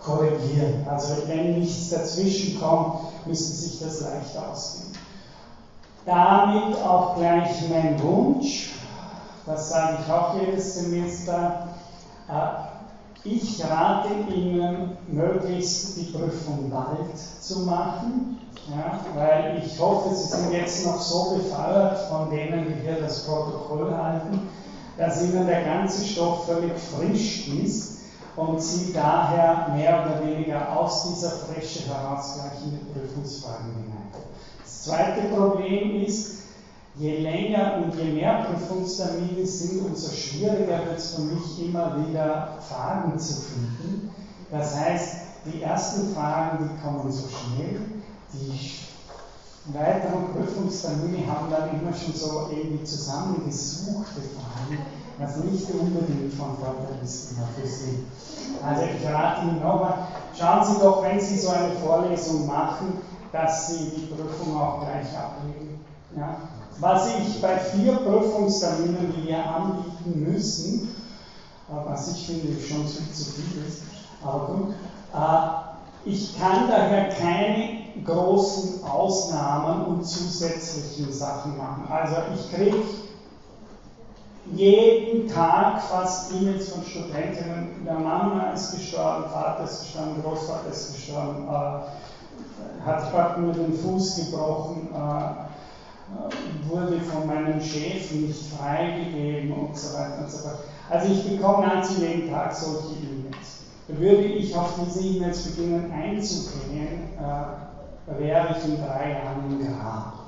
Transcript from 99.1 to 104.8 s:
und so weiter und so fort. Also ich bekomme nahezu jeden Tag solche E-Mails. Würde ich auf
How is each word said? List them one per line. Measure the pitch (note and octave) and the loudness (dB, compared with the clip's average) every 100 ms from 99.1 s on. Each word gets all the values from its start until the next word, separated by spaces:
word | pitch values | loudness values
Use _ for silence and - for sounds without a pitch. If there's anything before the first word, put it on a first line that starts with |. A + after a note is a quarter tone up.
| D#3 D3 D3 C#3+ | -2 -2 -2 -2
und | C#3+ D3 - | -2 -4 -6
so | C#3+ C#3+ | -8 -6
weiter | C#3+ C#3+ | -6 -6
und | D3 | -8
so | - | -8
fort. | - - - - - | -8 -10 -12 -14 0
Also | E3+ G3 | 2 4
ich | F#3+ G3+ | 4 2
bekomme | F#3+ F#3+ F#3+ F#3+ | 2 6 6 6
nahezu | F#3+ F#3 F#3+ | 4 2 0
jeden | E3+ E3+ D#3 | 2 0 0
Tag | D#3 C#3+ - | -2 -2 -2
solche | D#3+ D3+ D3+ D3 | -4 -4 -6 -8
E-Mails. | C#3+ C3+ C3+ - - - - - - | -6 -6 -8 -10 -14 -16 -18 -20 -10
Würde | D3+ F#3 G3+ | 2 8 8
ich | G#3 G#3+ - F3 | 8 2 0 0
auf | F3 F3+ | 0 0